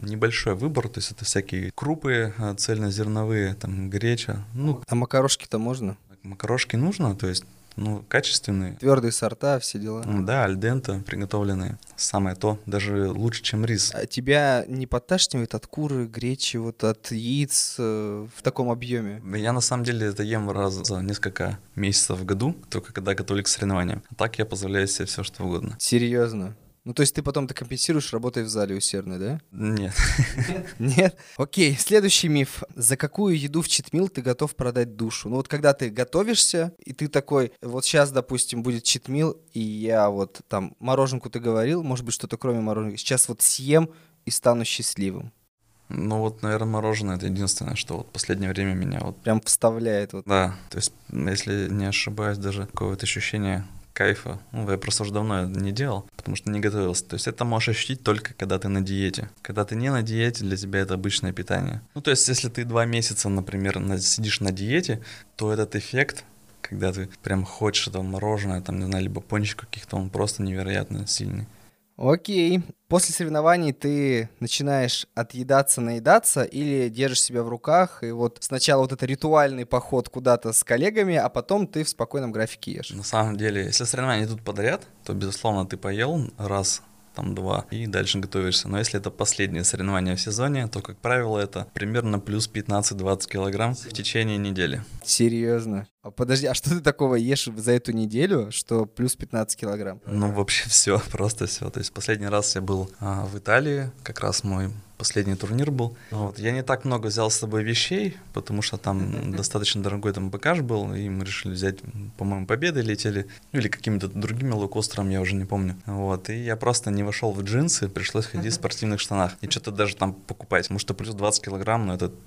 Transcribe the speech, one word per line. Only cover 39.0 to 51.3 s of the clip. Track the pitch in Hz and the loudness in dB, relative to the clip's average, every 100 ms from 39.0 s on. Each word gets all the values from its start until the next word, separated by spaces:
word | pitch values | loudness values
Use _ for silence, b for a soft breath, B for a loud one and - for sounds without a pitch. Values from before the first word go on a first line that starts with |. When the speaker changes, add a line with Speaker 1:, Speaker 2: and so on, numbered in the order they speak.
| - 139 156 160 - | 0 0 0 0 -8
Speaker 2:
и | 117 | -4
я | 110 107 110 113 104 | -4 -2 2 4 6
вот | 101 98 - - | 4 -2 -6 -6
там | 104 95 - | -4 -4 -6
мороженку | 120 135 135 127 117 | 0 2 2 0 -6
ты | 120 | -4
говорил, | 117 113 117 170 | 0 2 2 2
может | 156 127 | 0 -2
быть, | 120 | -2
что-то | - - 117 | -6 -6 -4
кроме | 135 117 | 0 0
мороженки, | 110 107 107 104 | 0 0 -2 -4
сейчас | - 127 - | -2 2 2
вот | 117 | 2
съем | - - 131 151 160 B B B | 2 2 6 6 6 B B B
и | - | -4
стану | - 127 120 | 2 4 4
счастливым". | 113 - 117 - 98 95 113 - _ _ _ _ - | 4 -2 -2 -2 -2 -4 -10 -16 _ _ _ _ -8
Speaker 1:
Ну | - 98 110 | -4 0 0
вот, | 110 110 | 0 -2
наверное, | 107 107 110 | 0 0 2
мороженое — | 107 110 107 104 92 | 0 2 0 0 -2
это | 98 | -2
единственное, | 95 95 - - | -2 0 -2 -2
что | 98 - 85 | -4 -4 -6
вот | - | -8
в | |
последнее | - - 98 95 | -6 -2 -2 -2
время | 95 98 | 0 0
меня | 92 92 90 | 0 0 -2
вот | 87 95 | -6 -6
Speaker 2:
Прям | - 107 | 0 0
вставляет | - - 113 113 117 104 101 | 2 4 4 4 2 2 0
вот. | 98 | -6
Speaker 1:
Да, | 98 98 92 92 - | 2 4 4 0 -10
то | - | -4
есть, | - - - | -4 -6 -8
если | - 78 | -4 -2